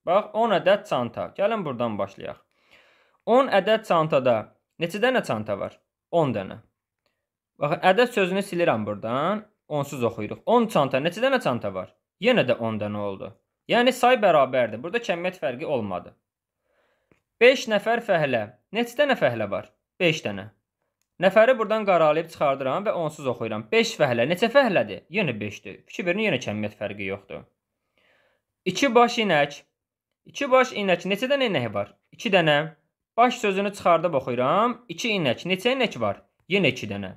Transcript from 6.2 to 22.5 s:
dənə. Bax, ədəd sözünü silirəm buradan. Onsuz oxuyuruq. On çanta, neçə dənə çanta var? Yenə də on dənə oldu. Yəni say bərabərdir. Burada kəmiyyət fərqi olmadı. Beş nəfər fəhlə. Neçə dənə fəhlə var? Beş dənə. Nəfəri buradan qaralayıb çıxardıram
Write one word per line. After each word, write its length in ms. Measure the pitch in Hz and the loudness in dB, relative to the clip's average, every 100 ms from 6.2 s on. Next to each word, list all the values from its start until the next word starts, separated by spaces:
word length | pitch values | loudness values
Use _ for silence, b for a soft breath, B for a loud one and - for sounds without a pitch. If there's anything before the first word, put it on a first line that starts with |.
| 143 | 0
dənə. 240 | 104 92 - _ _ _ _ _ _ _ _ _ _ | -2 -6 -14 _ _ _ _ _ _ _ _ _ _
Bax, 180 | 147 - 180 | -4 2 4
ədəd 180 | 190 247 | 4 2
sözünü 320 | - 185 190 | 2 0 -2
silirəm 440 | 196 175 170 117 104 | -4 0 0 0 -2
buradan. 600 | 104 110 127 165 208 - _ _ | -6 -4 -2 -2 -4 -8 _ _
Onsuz 340 | 147 139 143 | -6 -6 -2
oxuyuruq. 400 | 120 - 104 - - | -4 -2 -8 -8 0
On 200 | 240 226 | 2 2
çanta, 320 | 185 135 131 | 2 0 0
neçə 240 | 160 208 | -4 -2
dənə 160 | 254 262 | 0 0
çanta 320 | 156 120 104 | 0 -4 -4
var? 200 | 95 92 _ _ _ | -8 -10 _ _ _
Yenə 220 | 214 226 127 | 0 2 2
də 100 | 113 | 0
on 220 | 113 107 | -2 -4
dənə 180 | 104 104 | -4 -4
oldu. 320 | 101 98 - - _ _ - | -6 -8 -12 -18 _ _ -2
Yəni 240 | 214 247 | 2 2
say 240 | 254 247 254 | 2 2 4
bərabərdir. 640 | 208 156 131 131 113 110 | 4 4 4 2 -2 -4
Burada 160 | 165 233 | -8 -6
kəmiyyət 400 | 233 170 180 180 | -4 -4 -4 -6
fərqi 260 | 147 123 | -8 -6
olmadı. 520 | 156 135 104 90 - - _ _ _ _ _ _ _ _ _ _ _ _ | -6 -4 -4 -8 -10 -20 _ _ _ _ _ _ _ _ _ _ _ _
Beş 280 | 240 262 226 | 4 4 0
nəfər 320 | 208 220 233 | -2 0 -2
fəhlə. 380 | 226 175 147 120 107 - _ | 0 0 2 0 -4 -12 _
Neçə 220 | 208 233 - | -4 -4 0
dənə 160 | 294 | 0
fəhlə 320 | 233 147 117 104 | 2 0 0 -4
var? 200 | 98 - _ _ _ | -6 -8 _ _ _
Beş 220 | 175 156 | 0 0
dənə. 220 | 110 101 104 _ _ _ _ _ _ _ | -4 -8 -10 _ _ _ _ _ _ _
Nəfəri 320 | 180 202 226 247 | 2 6 6 4
buradan 260 | 208 220 | 2 0
qaralayıb 440 | 202 175 160 151 160 | 2 4 4 2 -2
çıxardıram 540 | - 147 | -2 0